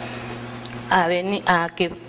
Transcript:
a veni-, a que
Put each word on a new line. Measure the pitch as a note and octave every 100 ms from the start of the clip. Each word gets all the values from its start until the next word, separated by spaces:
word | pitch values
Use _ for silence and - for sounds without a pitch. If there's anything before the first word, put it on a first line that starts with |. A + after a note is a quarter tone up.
| - - - - - - - - -
a | F#3 E3+
veni-, | F3 F#3+ G3+ -
a | F3 E3+
que | - F3 -